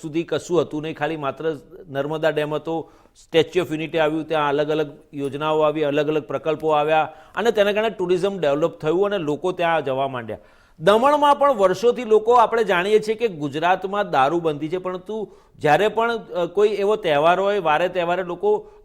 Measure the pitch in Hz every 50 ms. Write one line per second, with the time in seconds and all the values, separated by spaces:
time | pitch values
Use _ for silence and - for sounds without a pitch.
0 | - 160 143 165 170 - 160 143 - - 175 170 139 - - 151 151 156 151 -
1 | 147 151 165 156 147 135 131 - 151 160 160 135 127 - - - - 160 135 139
2 | 139 147 156 156 156 156 151 151 151 147 151 151 151 165 165 165 - - - _
3 | _ _ _ _ - _ - 165 147 - - 180 170 - 156 156 160 156 135 160
4 | 156 151 156 160 156 156 160 156 147 143 143 147 151 147 156 156 156 143 143 -
5 | - _ - 143 139 139 123 143 151 156 156 156 151 151 147 156 151 143 139 151
6 | 151 147 156 151 143 - 139 135 - 160 156 151 156 156 156 147 147 151 160 156
7 | 151 147 - - - - - - 202 233 214 214 202 202 208 208 220 226 208 -
8 | 185 175 180 180 170 202 196 190 160 143 139 147 160 165 - - - 156 160 180
9 | 202 202 208 202 160 143 147 139 - 185 175 180 170 165 165 156 143 135 131 131
10 | 139 135 131 123 117 107 107 - - _ _ _ _ _ _ - 156 175 202 226
11 | 240 285 294 294 285 285 285 285 269 285 269 208 196 185 185 180 - 240 240 -
12 | 247 214 220 214 214 226 240 247 226 214 233 233 226 185 196 175 175 202 214 214
13 | 214 214 220 214 240 226 180 151 143 147 131 156 160 175 185 180 185 190 196 202
14 | 208 180 165 139 131 139 160 175 165 160 151 143 151 156 170 185 180 185 185 185
15 | 180 - 214 220 208 - - - _ _ _ - - 151 147 156 196 214 208 214
16 | 226 233 233 220 175 - 156 175 175 175 175 196 214 214 214 185 196 196 214 214
17 | 202 170 147 143 151 165 175 185 196 196 208 208 175 160 151 151 175 185 160 180
18 | 170 170 175 180 190 175 175 175 - 208 214 208 208 - - - -